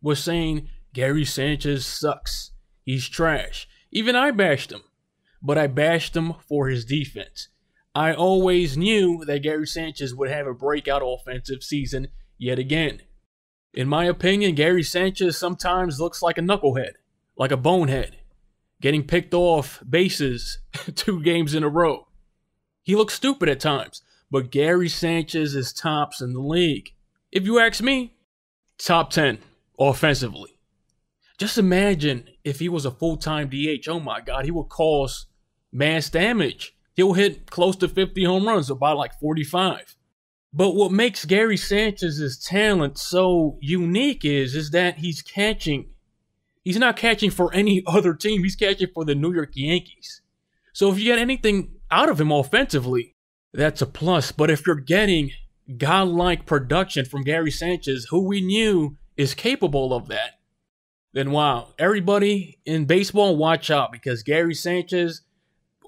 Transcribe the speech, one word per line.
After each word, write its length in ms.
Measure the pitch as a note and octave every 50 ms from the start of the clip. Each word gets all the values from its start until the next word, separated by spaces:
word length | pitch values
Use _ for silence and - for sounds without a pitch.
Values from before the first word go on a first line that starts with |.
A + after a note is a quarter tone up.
| C#3
was 200 | D3 D3 C#3+ -
saying, 460 | E3+ E3+ E3+ E3 D#3+ D#3 D3+ - - - - - _ -
"Gary 320 | B2 C3 C3+ D3 D#3 C#3+
Sanchez 600 | - - C#3 C3 D3 D3+ C#3 C#3+ C#3+ C#3+ C3 B2
sucks. 640 | - - - D3+ D3+ C#3 - - - - - - - - - _ _ _ _ -
He's 260 | C3 C3 C3 B2+ -
trash." 580 | - - E3 D#3+ D3+ B2 F#2 - - - - - _ _ _ -
Even 240 | - G3+ A3 A#3+ B3
I 180 | B3 C4+ D4 B3
bashed 380 | G3+ F#3+ E3+ C#3+ C3+ - -
him, 120 | F2 - - _ _ _ _ _ _ _ _ _ _ _
but 160 | - C#3 D3
I 100 | D#3 D3+
bashed 480 | C#3 B2 D3 D3+ D#3+ E3+ E3 - - -
him 200 | E3 D#3+ E3 D#3+ - _
for 220 | - D3 C#3+ C3+ C3
his 160 | C3 A#2+ A2+
defense. 640 | A#2 C#3+ D3+ C3+ - - G#2+ F#2+ - - - - - _ _ _ _ _ _ _ _ -
I 160 | C#3+ D#3 D#3+ D#3+
always 640 | - F3 F#3+ F#3+ F#3 F#3 F#3 F3+ F3+ F3 D3+ C3
knew 480 | D3+ F3+ G#3+ A3+ G#3 F#3 F3 E3+ E3 D#3
that 200 | C#3+ C#3+ C#3+ C#3+
Gary 240 | D#3 D#3 D#3 D#3 -
Sanchez 480 | - E3+ E3 D#3 C#3 - C#3+ B2+ B2
would 120 | C3 C#3 C3
have 200 | D3 D3 C#3+ C3+
a 40 | B2
breakout 480 | B2 C3 C#3+ D3+ D3+ - C#3+ C#3 C#3 C3
offensive 580 | B2+ B2+ B2+ - C3 B2+ B2+ - - C3+ B2+ -
season 460 | - D3+ C#3+ C3+ A#2 C3 C3 A#2 - - - - _ _
yet 220 | - B2 B2 B2+ B2+
again. 440 | B2+ C3+ D3+ E3 D#3+ C#3+ - - - _ - _ _ _ _ _ _ _ _ _ _ _ -
In 140 | C3 B2+
my 200 | C#3 D3+ D#3+ F3
opinion, 500 | F3+ E3 - F3 F3+ G3 G3+ G#3 F#3+ D#3+
Gary 260 | C#3 D3 E3+ F3+ F3+ D3+
Sanchez 560 | - - F3+ F#3 F#3+ F#3 - F#3+ F3 D3 -
sometimes 640 | F3+ F3 F3+ - - F3+ F3+ F#3 F#3 E3+ C#3 C3+
looks 200 | E3 E3+ - -
like 160 | F3+ E3+ E3+
a 40 | E3+
knucklehead, 540 | E3+ F3+ G3+ G3 D3 C#3 B2 C3 A#2 F2+ - _ _ _ _ _ _ _ _
like 160 | - C3+ C3 C#3
a 40 |
bonehead, 600 | B2+ B2 D#3+ F#3 F#3 E3 C3 C3+ C3 - - - - - - _ _ _ _ _ _ _ _ _ _
getting 240 | - C3+ D3+ D3+ C3+
picked 280 | C#3 E3+ F3+ F3 - F3+
off 480 | F3 F3 F3 E3 D3+ C3 - - - - B2+
bases 680 | C#3 E3+ F#3+ F#3 - - D3 C3 B2 A#2 - - - - - - -
<laughs> 180 | - - - -
two 260 | - - A3 F#3+ E3 D3+
games 320 | F3 E3+ E3+ E3 C#3+ D3+
in 80 | D#3 D3+
a 60 | D3+
row. 400 | D3 E3+ F3 D#3+ C3+ - - _ _ - _ _ _ _ _ _ _ _ _ _ _ _ -
He 140 | F3 G3
looks 180 | G#3+ G#3+ G#3 -
stupid 340 | - - C4+ C4+ - - D3+
at 120 | C3+ B2+
times, 420 | - D#3 C#3+ B2+ G2 - - - _ _ _ _ _ -
but 220 | C#3 C3+ B2+ A#2+
Gary 380 | - C#3 D3 E3 F3+ F3+ F3 D#3+
Sanchez 640 | - - F#3 D#3+ E3+ E3+ D#3 - - D#3+ D#3 D3 C#3
is 180 | C#3 B2+ - -
tops 480 | - - D#3+ D3+ D3 D3 D3 - -
in 120 | C3 B2 B2+
the 80 | B2+
league. 540 | C3+ C#3+ D#3+ F3+ F3 D#3+ C3+ G2 - - - _ _ _ _ _ _ -
If 140 | - G#3+ F#3+
you 160 | G#3 A#3 A#3
ask 200 | A3+ A3+ A3 -
me, 360 | G#3+ C4+ C#4 C4 B3 A#3 _ _ _ _ _ _ _ _ _ _ _ _ _
top 340 | - - - F3 E3 D3 -
ten 280 | - E3 D3+ C3+ G#2+ G#2 - _ _ _ _ _ _ -
offensively. 800 | C3+ C#3 B2+ - E3 D3+ C#3 - C3 A2 - - - - _ _ _ _ _ _ _ _ _ _ _ _ _ _ _ _ _ -
Just 200 | G3 A3 - A#3
imagine 720 | G3 F#3 F3+ F#3 G3+ G3+ F#3+ D3+ D3 D3 C3 A#2+ - - _ _ -
if 160 | D3 C3+ -
he 100 | E3 F3+
was 160 | F3 D#3+ C#3
a 60 | B2+
full-time 600 | B2+ - D#3+ E3 D#3+ D3+ - D#3 D#3 D3+ D3 C3
D 180 | C3 C#3 D3+ D#3
H. 180 | D3+ B2+ -
Oh 140 | D#3 E3 E3+
my 200 | D3 B2 A2 A2
God, 260 | A2+ - B2 C3+ C3+
he 40 | D3
would 180 | E3+ D#3+ C3+ -
cause 580 | - - D#3+ D#3+ D3+ C#3+ C3+ B2+ - - - - _ _ _ _ _ _ _ _ -
mass 380 | B2 C#3+ D3+ D#3+ D#3+ D3+ -
damage. 600 | - D#3+ F#3 A3+ A#3+ G#3+ D#3 A#2 - - - - _ _ _ _ -
He'll 180 | - F#3 G3 F3
hit 360 | F#3+ G3+ F#3+ - - - -
close 240 | - F3+ F3 F#3+ F#3 F#3+
to 100 | F#3 F3
fifty 340 | - F#3+ F#3+ F#3+ - F#3+ F#3
home 240 | F3 F#3 F#3+ G3+
runs, 240 | A3 A3 F#3 C#3+ B2+
about, 260 | C3+ B2 C#3 D3+ D3+
like, 220 | C#3+ C3+ - - -
forty-five. 800 | D3 D3+ D#3 D#3 D3 C#3+ - F3+ F#3+ F3+ - - - _ - _ _ _ _ _ _ _ _ _ _ _ -
But 240 | D3+ F#3+ G3+ E3
what 160 | G3+ G3+ F3 F#3+
makes 320 | G#3 A#3+ B3 G3 - -
Gary 320 | D3+ F#3 G#3 A3+ A3+ G3+
Sanchez's 840 | - - - G3+ G#3 A3 G#3+ G3+ - F#3 E3 D3 D3+ D3+ C3+ B2+ -
talent 600 | - - F3+ G3+ G#3+ G#3+ G3+ F3 D3 C#3 C#3+ -
so 600 | - - F3 F3+ F#3 F#3 F3+ E3+ D#3+ D3 C3+ -
unique 640 | C#3 C#3+ F3+ F#3 F3 E3+ F3+ A3 C#4 D4 B3+ - -
is, 300 | D3 C#3+ C#3 C3+ B2 C3
is 160 | D#3 D#3 D3
that 280 | D#3 F3 F3+ F3+ F3 D3+
he's 220 | D#3+ F3 D3+ -
catching. 680 | - - - G3+ G3+ A3 A3 G#3+ - D#3+ C#3+ C3 - - - _ _ _ _ _ _ _ _ _ _ _ _ _ -
He's 160 | F#3 F3+ A3+
not 180 | B3+ A#3+ -
catching 360 | - - F3 - - G#3+ F#3 -
for 200 | - F3+ E3+ -
any 300 | F#3+ G#3 G#3+ G3 F#3 F#3
<laughs> 40 | E3+
other 260 | E3 G#3 E3+ F3 D#3
team. 300 | - - G#3+ G#3+ G3 F3
He's 100 | F#3+ -
catching 360 | - G#3+ G3 G3 G3 F#3+ F3+ -
for 100 | E3+ D#3+
the 120 | D3+ C#3+
New 180 | C#3+ D3+ E3+ F3+
York 160 | E3+ D3 - -
Yankees. 680 | C3+ C3+ D3+ F3 F3 F3 - - _ - - - - _ _ _ _ _ _ _ _ _ _ -
So 200 | - G3 G3+ F#3
if 80 | G3
you 60 | A3
get 120 | A#3+ A#3+ A#3
anything 540 | A#3+ B3 C4+ B3+ - G#3+ G3+ G3 - - - - - -
out 180 | D#3+ F#3+ C#4+ E4
of 120 | A3 D3
him 100 | D#3 D3+
offensively, 840 | D3 C#3+ C3+ - - A#3 C4+ - - C#3 A#2+ B2+ B2+ A#2+ A#2 - _ _ _ _ _ _ _ _ -
that's 300 | B2+ D3 D#3 D3+ - C#3
a 40 |
plus. 440 | - - - D3+ F3+ F3+ D#3 B2 -
But 220 | - - D3+ D#3 D#3
if 120 | C#3+ -
you're 120 | F3+ E3
getting 560 | D3 C3 C3+ E3+ G3+ G#3+ G3+ F3+ D#3+ C#3+ C3+ - - - - _ _ _ - B2+
godlike 720 | A#2 C#3 C#3+ F3 F#3+ F#3+ F3+ E3+ E3+ F3 F3+ E3+ E3+ -
production 600 | - D#3 C#3+ B2+ A#2+ D3 F3+ F#3+ F#3 - D#3 B2+
from 180 | B2+ - C#3 C3+
Gary 260 | C#3 D#3 E3 E3 D3
Sanchez, 560 | - - E3 F3 F3+ D#3+ - C#3 C3 B2 A2+ -
who 140 | D#3+ F#3 F#3+
we 160 | F#3+ G3+ G3+
knew 560 | F#3 F#3 G3+ A3 A3 G#3+ G3+ E3+ D3+ C#3 - - - - _
is 180 | - C#3 C3+ -
capable 580 | - - A#3 C4+ C4 G3+ D#3 C#3+ C#3 C3+ B2+ B2
of 140 | A2+ F#2+
that, 320 | - A2 G#2+ A2+ A#2+ - _ _ _ _ _ _ _ _ _ _ _ _ _ _ _ -
then 200 | C3+ C3+ C#3 C#3+
wow. 420 | D3+ D3+ C#3+ B2+ A#2+ A#2 - _
Everybody 840 | - D#3 F#3+ G#3+ G3+ F3 G3+ G3+ G3+ G3+ G#3 G#3 G3+ F3 D3+ - _ -
in 200 | - D#3+ D#3+ D3
baseball, 520 | C3+ E3+ F#3 G3 G3 - G#3 G3+ G3 E3
watch 320 | D3 D#3 D#3+ E3 D#3+ - -
out, 220 | D3+ C#3+ B2 A2+
because 320 | A#2+ A2+ - C3 A#2+ A2+ A2
Gary 320 | C#3+ D3 E3 E3+ E3+ D#3
Sanchez – 680 | - - F3 F3+ F3+ F3 F3+ F#3 F3+ F3 E3+ D#3+ - _ _ _ _ _ _ _ _ _ _ _ _ _